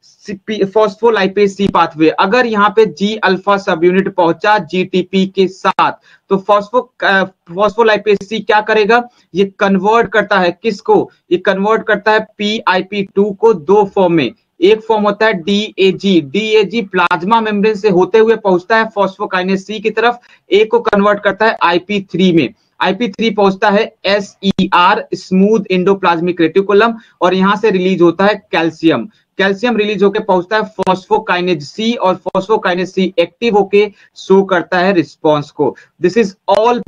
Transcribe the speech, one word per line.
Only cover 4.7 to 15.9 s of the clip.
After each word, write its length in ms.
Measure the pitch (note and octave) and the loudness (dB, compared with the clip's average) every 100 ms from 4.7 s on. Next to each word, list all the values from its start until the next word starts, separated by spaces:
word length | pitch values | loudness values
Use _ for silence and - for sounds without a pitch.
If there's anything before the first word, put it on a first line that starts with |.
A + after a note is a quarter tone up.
| F#3 F#3 F#3 F3+ F#3+ F#3+ | -4 -2 -4 -2 -2 -2
के 200 | G3 F#3 | 0 -2
साथ, 440 | F#3 F#3+ - D#3 - _ _ - | -2 -4 -2 -4 -6 _ _ -4
तो 160 | G3 F#3+ | -4 0
phospho-, 520 | G#3 G3+ B3+ A#3+ - | 0 0 -4 -6 -4
अ, 200 | F3 G3 F#3+ _ - | -2 0 -2 _ -12
phospholipase 760 | E3+ G#3 G3+ A3 G#3 G#3+ G3+ G3 | -2 -2 2 0 0 0 -2 -2
C 40 | |
क्या 280 | A3 - G#3+ | -6 -2 0
करेगा? 480 | G#3+ A3 G#3 A#3+ A#3+ _ _ E3+ | 0 0 2 0 -2 _ _ -2
ये 180 | G3 - | -2 0
convert 520 | G3+ F#3+ G3 A3+ A3+ | 0 0 2 0 0
करता 280 | A3 G3+ G3+ | -2 0 0
है 180 | F3+ - | 0 -2
किसको? 480 | A#3 G#3+ - G3+ C3 _ - | -6 -4 0 0 0 _ -4
ये 60 | F3+ | -2
convert 500 | G3+ F#3+ G3+ A3+ - | 0 -2 0 -2 -2
करता 240 | G3+ G#3+ | -2 0
है 160 | G#3+ G#3+ - | 0 -2 -6
पीआईपी 680 | G#3 A3 - F#3 F#3 G#3 G3 - | -6 -4 -2 -2 -2 -6 -4 -2
टू 160 | G#3 | -2
को 220 | G3 A3+ | 0 0
दो 380 | G3+ C#3+ G#3 G3+ G3+ | 0 2 2 2 0
form 180 | F3+ | 2
में। 180 | E3+ B2 - _ - | 2 -2 -6 _ 0
एक 200 | F#3 A3 | 2 2
form 220 | - A3+ | 0 -2
होता 220 | G#3 G3+ A3 | 0 0 0
है 80 | |
डीएजी। 880 | F#3+ D#3+ G3+ G#3 - F#3+ | -2 -2 -2 -2 0 0